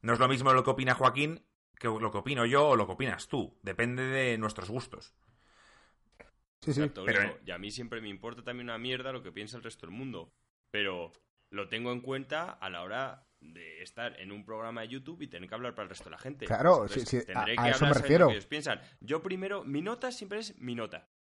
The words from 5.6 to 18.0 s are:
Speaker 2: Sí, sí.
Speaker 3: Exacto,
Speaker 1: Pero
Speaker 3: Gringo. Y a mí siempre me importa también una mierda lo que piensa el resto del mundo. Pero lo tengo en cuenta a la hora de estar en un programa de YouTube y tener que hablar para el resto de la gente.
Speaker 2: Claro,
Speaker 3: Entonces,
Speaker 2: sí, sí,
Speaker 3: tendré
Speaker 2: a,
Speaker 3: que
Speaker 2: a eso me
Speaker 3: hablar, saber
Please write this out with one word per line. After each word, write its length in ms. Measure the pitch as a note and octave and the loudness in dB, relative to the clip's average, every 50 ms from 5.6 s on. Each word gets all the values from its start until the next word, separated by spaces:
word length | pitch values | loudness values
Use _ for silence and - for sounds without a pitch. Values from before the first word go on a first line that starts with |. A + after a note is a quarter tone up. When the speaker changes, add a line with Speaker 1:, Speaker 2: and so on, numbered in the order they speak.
| _ - _ _ _ _ _ _ _ _ _ _ - - _ _ _ _ _ _ | _ -20 _ _ _ _ _ _ _ _ _ _ -20 -20 _ _ _ _ _ _
Speaker 2:
Sí, 120 | - D#3+ C3+ | -4 -2 0
sí. 60 | C#3+ | 2
Speaker 3:
Exacto, 220 | D3+ C#3+ - - F#2 | 0 0 -2 -4 -2
Speaker 1:
Pero 140 | G#2 G#2 G2 | 0 2 2
Speaker 3:
Gringo. 180 | G2+ G#2 - - - | 2 0 -2 -8 -10
Y 60 | F#2+ | -10
a 60 | F2 | -10
mí 140 | F2 F#2+ G#2 | -8 -8 -10
siempre 280 | G#2 A#2+ A#2+ A#2 A#2+ A#2 | -10 -10 -10 -8 -10 -8
me 60 | A2 G#2 | -8 -10
importa 320 | G2 F#2+ A2+ A#2 A#2 A#2+ A#2 | -10 -10 -10 -12 -12 -10 -10
también 260 | - B2 B2 B2 A#2+ | -10 -10 -8 -8 -8
una 80 | A#2 | -8
mierda 340 | A2 A#2+ B2+ B2+ B2+ B2+ C3+ | -6 -4 -4 -4 -4 -4 -8
lo 100 | C3 A#2+ | -8 -8
que 100 | - F#2 D#2+ | -10 -10 -12
piensa 240 | G2+ G#2 G#2+ A#2 | -10 -12 -10 -12
el 60 | A#2 A2+ | -12 -12
resto 220 | A#2 - _ - | -14 -14 _ -16
del 100 | E2 F#2+ | -14 -12
mundo. 380 | A#2+ C3+ C3+ A2 F2 E2 _ _ _ _ _ _ _ _ _ | -10 -10 -8 -10 -10 -12 _ _ _ _ _ _ _ _ _
Pero 400 | - G#2 G2+ G2 F#2 F2 E2 E2 - _ _ _ _ _ _ _ | -2 0 0 0 -2 -4 -8 -10 -12 _ _ _ _ _ _ _
lo 180 | G2+ G2+ G2 | -8 -8 -6
tengo 240 | F#2 A2 A2+ A#2+ B2 | -6 -6 -4 -4 -4
en 80 | B2 B2 | -4 -4
cuenta 500 | B2 C3 C3 C3+ C3+ C3 D3+ D#3 E3+ - | -4 -6 -6 -6 -6 -4 -4 -4 -4 -6
a 180 | - - F#2+ F#2+ | -10 -8 -8 -8
la 120 | F2+ F2 F2+ | -6 -6 -8
hora 440 | F#2+ G#2+ B2 C3+ B2 - - _ _ _ _ | -6 -4 -6 -6 -6 -8 -14 _ _ _ _
de 400 | C2+ D#2 E2 E2+ E2 E2 D#2+ D#2+ | -20 -20 -20 -18 -18 -18 -16 -16
estar 360 | F2+ - _ A2+ A#2+ A#2 - - | -16 -14 _ -8 -8 -8 -8 -10
en 100 | F#2+ F#2+ | -14 -12
un 140 | G2+ G#2+ G2 | -12 -12 -12
programa 360 | G#2 A2 A2 A2+ A2+ A#2 A#2 | -10 -10 -8 -8 -8 -8 -8
de 60 | A2+ | -8
YouTube 340 | A2+ B2 C#3 C3 D3+ E3+ F3 | -8 -10 -12 -12 -14 -12 -12
y 60 | D3+ | -14
tener 220 | - - F2 F#2 F#2 | -12 -12 -14 -12 -10
que 60 | A2 | -10
hablar 200 | A2+ B2 A#2+ A#2 | -8 -8 -8 -6
para 80 | A2 G2+ | -8 -10
el 60 | F2+ | -10
resto 160 | F#2 - - | -10 -16 -14
de 60 | F2 | -16
la 60 | D2+ | -16
gente. 280 | - - B2+ D3 - A2 | -12 -12 -12 -10 -10 -2
Speaker 2:
Claro, 380 | G2 A2+ A2+ C3+ F3 F3+ C#3 G#2 | -2 0 4 8 8 8 8 6
Speaker 3:
Entonces, 260 | G2 G2+ C3 A#2+ - | 0 -2 -4 -2 0
Speaker 2:
sí, 100 | - A#2+ | -2 -2
sí, 60 | - | -2
Speaker 3:
tendré 280 | - - - G#2+ G#2+ A#2+ | -2 -4 -2 0 0 2
Speaker 2:
a, 20 | |
Speaker 3:
que 60 | - | 4
Speaker 2:
a 80 | A#2+ A#2+ | 4 4
eso 100 | C3 C3+ | 4 6
me 60 | D3+ C#3+ | 6 4
Speaker 3:
hablar, 40 | D3 | 4
saber 60 | B2+ | 4